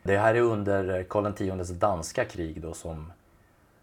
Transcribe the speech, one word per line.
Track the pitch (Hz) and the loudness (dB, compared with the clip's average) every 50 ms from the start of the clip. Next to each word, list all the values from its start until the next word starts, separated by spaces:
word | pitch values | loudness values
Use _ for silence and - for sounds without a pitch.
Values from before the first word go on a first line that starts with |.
| - | 0
Det | 92 98 | 2 2
här | 101 107 113 113 | 4 6 6 6
är | 120 | 6
under | 120 117 113 104 101 98 98 98 95 92 95 92 92 | 4 4 4 2 2 2 2 2 2 0 -2 -2 -2
Karl | - - 107 101 | -2 0 0 0
X:s | 104 98 - 104 95 95 92 90 90 | 0 -2 -2 -2 -2 -2 -4 -4 -6
danska | 90 87 107 104 95 85 80 - - 131 120 | -2 0 0 2 2 0 -4 -4 -2 -2 -4
krig | - - 92 85 80 78 80 | -2 -4 -6 -6 -6 -6 -8
då, | 80 80 80 | -10 -10 -10
som | - - 85 80 78 78 85 87 _ _ _ _ _ _ _ _ _ _ _ _ _ | -10 -10 -10 -10 -10 -12 -14 -16 _ _ _ _ _ _ _ _ _ _ _ _ _